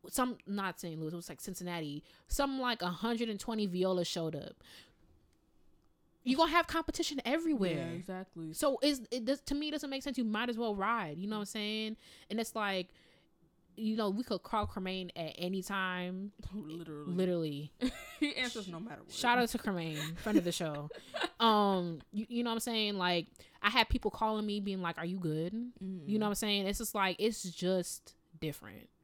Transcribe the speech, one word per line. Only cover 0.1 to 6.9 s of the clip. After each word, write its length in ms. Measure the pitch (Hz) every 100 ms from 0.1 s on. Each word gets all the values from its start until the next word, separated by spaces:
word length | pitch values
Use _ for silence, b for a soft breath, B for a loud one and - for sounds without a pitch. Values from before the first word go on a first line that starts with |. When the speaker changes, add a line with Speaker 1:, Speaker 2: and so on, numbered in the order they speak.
| - 254 233 -
Speaker 1:
not 340 | 202 190 -
Saint 180 | 175 160
Louis, 140 | 156
it 40 | 175
was, 120 | -
like, 140 | 156
Cincinnati, 600 | - 185 175 175 156 147 B B B
some, 300 | - 277 269
like, 180 | 247 226
a 80 | 180
hundred 400 | 175 220 233 233
and 100 | 208
twenty 280 | - 220 208
violas 420 | 175 185 185 170
showed 260 | 175 160
up. 200 | 156 - - B B B B - - _ _ _ _ - _ _ _ _ _
You 140 | 247 262
gonna 140 | 330
have 140 | 330 320
competition 540 | 330 320